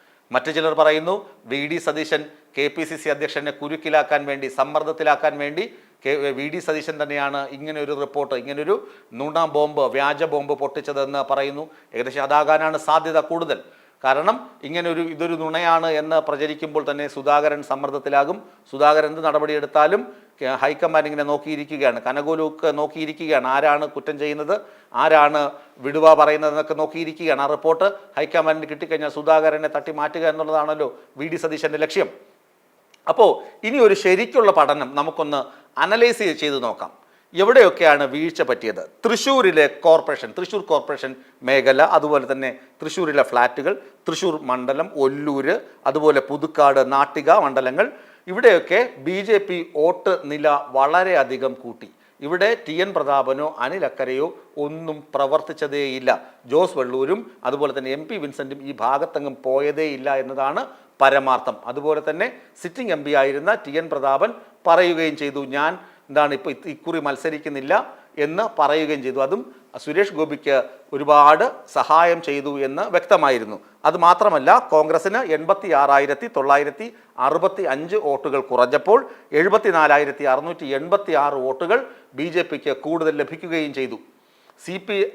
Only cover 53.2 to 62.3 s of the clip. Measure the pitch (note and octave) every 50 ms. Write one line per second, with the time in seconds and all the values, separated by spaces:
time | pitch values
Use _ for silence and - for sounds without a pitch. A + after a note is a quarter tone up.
53.2 | C3 B2+ C3+ C3+ D3 D#3 D#3+ - A#2+ C3 D#3+ G3 E3+ C3 - - C3+ B2+ C3 C3
54.2 | D3 E3+ F#3+ - - _ - - D3 D3 D#3 D#3+ E3 D#3+ D#3 D3+ C#3+ _ - C3+
55.2 | C#3 C3+ C#3+ D#3 D3 - D#3 - D#3 D3 C#3 C#3+ C#3+ C#3 C3 B2+ B2+ B2+ A#2 -
56.2 | - - - _ _ A#2+ B2 D#3 F#3 F3+ - D#3 B2+ B2 B2 C3 C3+ C3+ F3+ A3
57.2 | A3+ - - _ - B2+ C3 C#3+ D3 C#3+ B2+ C#3 C3 C3 C3+ C#3+ D#3 D#3 A#3+ G3+
58.2 | D3 C#3+ C#3 - C#3+ C3+ C#3 C#3 C3+ C#3 C#3 A#2+ G#2+ A#2+ C3+ C#3+ D3+ - - D3+
59.2 | C#3+ C#3+ C3 B2+ - C3 C3 C3+ C#3+ D3 D3 C#3+ D#3+ D#3 C#3+ C3 B2+ C#3+ C3+ C3+
60.2 | B2+ B2+ C3+ C3 C3+ - - G3 C4+ C4+ - - _ _ _ - C3+ C3+ C#3 C#3
61.2 | C3+ C3+ B2+ A#2+ - - A2+ G#2+ - - B2+ C#3 C#3+ D3+ D#3 D3+ D3+ D#3 D3+ E3
62.2 | G3+ B3+